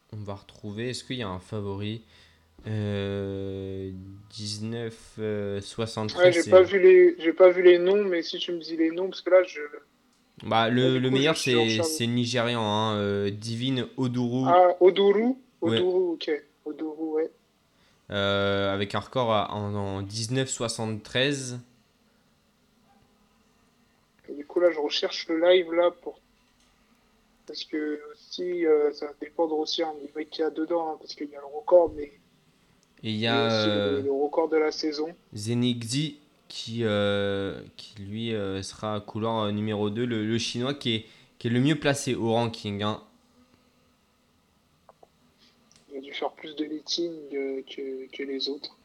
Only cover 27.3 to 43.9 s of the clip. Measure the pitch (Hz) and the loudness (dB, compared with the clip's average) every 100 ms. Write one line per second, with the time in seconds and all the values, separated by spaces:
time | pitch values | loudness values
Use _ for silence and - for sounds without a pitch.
27.3 | _ - - - 156 151 147 147 - - | _ -18 -14 -8 -6 -6 -6 -10 -20 -18
28.3 | - 180 175 165 151 147 147 147 - 147 | -10 -6 -2 2 4 2 -2 -10 -10 -10
29.3 | - 165 156 151 - 165 151 143 156 156 | -4 -2 -2 -4 -4 -4 -6 -12 -10 -10
30.3 | - 160 143 160 170 160 151 - - 147 | -4 -4 -2 -2 -2 -4 -8 -12 -12 -12
31.3 | 143 143 147 - 180 165 151 147 - _ | -12 -14 -10 4 6 6 0 -12 -14 _
32.3 | _ _ _ _ _ _ _ 113 110 113 | _ _ _ _ _ _ _ -6 -2 0
33.3 | 117 117 110 107 104 101 98 139 135 147 | 2 2 2 2 2 0 0 -2 -2 0
34.3 | 165 160 156 156 151 156 147 156 175 _ | 0 0 2 0 -2 -4 -4 -8 -10 _
35.3 | 110 104 120 123 120 113 127 156 - _ | -10 -4 0 0 0 -2 -4 -4 -6 _
36.3 | _ _ - - 113 113 104 101 101 101 | _ _ -14 -10 -4 0 2 2 0 0
37.3 | 98 98 67 50 - - - 98 107 117 | -2 -4 -8 -12 -20 -20 -16 -12 -8 -4
38.3 | 110 98 95 95 - 110 107 101 110 110 | -4 -4 -6 -8 -8 -6 -6 -6 -6 -2
39.3 | 113 107 104 107 104 104 104 123 113 107 | -2 -2 -2 -2 -2 -2 -2 -2 -2 0
40.3 | 113 - 120 123 143 127 113 - - _ | -2 -2 -4 -4 -4 -2 -2 -4 -18 _
41.3 | _ 120 120 135 156 151 135 - 113 110 | _ 0 2 2 2 0 0 -2 -2 0
42.3 | 113 117 113 107 101 104 107 - _ _ | 0 0 -4 -8 -4 -4 -4 -10 _ _
43.3 | _ _ _ _ _ _ | _ _ _ _ _ _